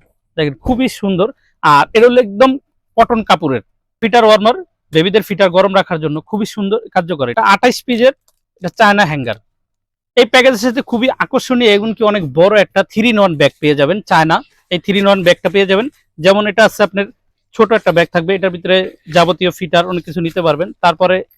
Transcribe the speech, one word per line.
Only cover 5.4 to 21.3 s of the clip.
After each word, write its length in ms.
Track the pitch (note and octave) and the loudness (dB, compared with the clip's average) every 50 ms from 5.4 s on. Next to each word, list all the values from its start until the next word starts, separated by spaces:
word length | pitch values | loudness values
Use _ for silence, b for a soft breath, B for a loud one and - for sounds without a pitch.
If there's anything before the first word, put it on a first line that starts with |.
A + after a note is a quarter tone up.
| G3 F#3 | 0 2
গরম 240 | E3 F#3 F#3+ G3 F#3+ | 2 2 0 2 0
রাখার 260 | G3 F#3 - F#3 D#3+ | -2 -2 -2 -6 -6
জন্য 200 | D3+ D3+ D3+ D#3 | -6 -6 -6 -8
খুবই 260 | - _ - G3+ G3 | -8 _ -6 -6 -6
সুন্দর 320 | - - G#3+ G3+ G3 G#3 A3+ - - | -8 -6 -8 -6 -4 -4 -6 -6 -4
কার্যকর। 360 | _ F#3 F3 D#3+ F3+ C#3+ C3 A#2+ | _ -4 -4 -4 -6 -4 -4 -4
এটা 140 | A#3 A3+ | -2 -2
আঠাইশ 420 | A3 G3+ G3 - - B3+ - - - | 2 2 2 2 2 -2 -2 -2 -6
পিসের, 280 | - A#3+ A3 A#3+ C4 C#4 _ _ _ _ _ _ _ _ _ | -6 -2 2 2 0 0 _ _ _ _ _ _ _ _ _
এটা 100 | F3+ F3 | -12 -12
চায়না 360 | - - A3+ G3+ G3+ G#3 G3+ | -2 2 2 2 4 2 0
হ্যাঙ্গার। 320 | D3+ D#3 C#3+ B2+ A#2 G#2 - _ _ _ _ _ _ _ _ _ _ _ _ _ _ _ | 0 -2 -6 -6 -8 -10 -10 _ _ _ _ _ _ _ _ _ _ _ _ _ _ _
এই 80 | B3 B3+ | 0 0
প্যাকেজের 460 | A#3+ - B3+ B3 C4 C4 G3 G#3 B3+ | 2 2 2 2 2 0 0 -2 -4
সাথে 120 | A3 C4+ | -4 -4
খুবই 260 | - - A#3+ A3 A#3 C4 - - | -6 -4 -4 -2 -2 -2 -2 -4
আকর্ষণীয় 520 | F3 - - B3 - - B3+ A#3+ A#3+ G#3+ | -6 -4 -4 -4 -2 -2 -2 2 2 2
এমনকি 320 | G3+ G3+ G#3 A3+ G3+ - A3+ | 2 2 0 -4 -4 -2 -2
অনেক 280 | G#3 G#3 G#3 E3+ C#3 | 0 0 -2 -4 -4
বড় 280 | B2+ D#3 F3 G3+ G#3+ G#3 | 0 2 2 4 4 2
একটা 200 | F#3 - _ G3 | 0 0 _ -2
three 320 | F#3+ - - G#3+ A3+ B3 | -4 -2 -2 -2 0 0
in 60 | A#3 G#3 | 2 2
one 160 | G3+ F#3 D#3+ | 0 0 0
ব্যাগ 160 | C#3+ D3 C3+ - _ | 0 0 -2 -2 _
পেয়ে 140 | - D3 D3 | -2 -2 0
যাবেন, 260 | C#3+ C#3+ C#3 F#3 G#3+ | 0 0 0 -2 -4
চায়না 420 | - - F#3 E3 D#3+ D#3+ E3 G#3+ C#4+ _ _ _ _ _ | -2 0 2 2 2 2 0 -2 -4 _ _ _ _ _
এই 80 | F3+ F3 | -8 -6
three 220 | - - G3+ G3+ | -4 -2 -2 0
in 60 | G3 G3+ | 2 2
one 140 | G3+ F#3+ E3+ | 2 2 2
ব্যাগটা 240 | F3+ E3+ - - - | 0 0 0 -2 -2
পেয়ে 180 | E3 G3 G3 | -2 0 0
যাবেন। 220 | F3+ F#3+ G3 A#3+ D4+ - _ _ _ _ - | 0 0 -2 -2 -4 -10 _ _ _ _ -2
যেমন 280 | D3+ F#3 G3 G#3 G#3 | 0 2 2 2 0
এটা 180 | G#3 F#3+ A3+ A3 | -2 2 2 2
আছে 180 | G3+ - - | 2 2 -2
আপনার 240 | G#3 - G3 G3 G3+ G#3 - _ _ _ _ _ _ _ | -4 -2 -2 -6 -8 -8 -10 _ _ _ _ _ _ _
ছোট 200 | _ - A3 F#3+ | _ -2 0 2
একটা 200 | A3+ G#3 - F#3+ | 2 0 0 0
ব্যাগ 160 | E3 E3+ E3+ - | 0 0 0 0
থাকবে, 220 | - F3 E3 E3+ G3 | -2 -4 -2 -2 -4
এটার 160 | F#3+ G3 F#3 | -2 -2 -4
ভিতরে 460 | F3 E3+ E3 F3 F#3 F#3+ F#3 - - _ _ - D3+ | -6 -6 -4 -2 0 0 -2 -4 -10 _ _ -2 0
যাবতীয় 360 | F3 E3+ E3 F3+ - F#3 F3+ | 0 2 2 0 -2 -2 -4
ফিটার 360 | E3 - F#3 D#3 F3+ E3+ F3 | -4 -6 -8 -2 0 -2 0
অনেক 180 | F#3 F#3 F3 - | -2 -6 -8 -8
কিছু 160 | - D3 F3+ | -8 -8 -6
নিতে 220 | E3 E3 D#3 F#3+ | -6 -4 -4 -2
পারবেন। 300 | E3+ E3 D3 C#3+ F3 G#3+ - _ | -2 0 -2 -2 -4 -8 -6 _
তারপরে 440 | - F3 E3 - F#3 F3 F#3 F#3+ - - | -2 -2 0 0 0 0 0 -2 -4 -10